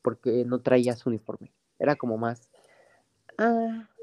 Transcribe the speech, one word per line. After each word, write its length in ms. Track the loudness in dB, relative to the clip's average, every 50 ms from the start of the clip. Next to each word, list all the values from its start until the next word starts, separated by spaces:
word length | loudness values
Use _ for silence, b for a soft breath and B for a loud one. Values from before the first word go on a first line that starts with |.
porque 440 | -4 -4 -4 -2 -2 0 0 0 0
no 140 | 0 -2 -2
traías 440 | 2 4 4 4 4 2 -2 -2 -2
uniforme. 460 | -4 -4 -4 -6 -10 -12 -12 -16 -20 _ _ _ _ _ -2
Era 200 | 0 0 0 0
como 200 | -2 -4 -4 -2
más, 320 | -4 -4 -6 -8 _ _ b b b b b b b b b b b _ _ _ _ -16 -6 -2
ah, 520 | 0 0 2 0 -2 -4 -6 -8 -12 -16 _ -12